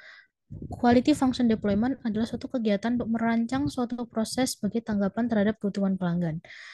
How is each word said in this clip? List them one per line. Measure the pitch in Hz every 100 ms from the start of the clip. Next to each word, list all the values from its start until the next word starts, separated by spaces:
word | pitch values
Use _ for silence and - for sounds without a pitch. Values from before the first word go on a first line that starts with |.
| - - _ _ _
quality | - - - 240 247 294
function | 294 262 247 240
deployment | 220 202 202 247 269 233
adalah | 208
suatu | 226 240 277
kegiatan | 262 220 202 233 240
untuk | 226
merancang | 226 233 226 233 262 294
suatu | 262 240 240 233
proses | 226 220 254 254 -
sebagai | 202 233
tanggapan | 226 202 196 - 233
terhadap | 214 202 214
kebutuhan | 202 196 196 190
pelanggan. | 180 175 170 160 - - -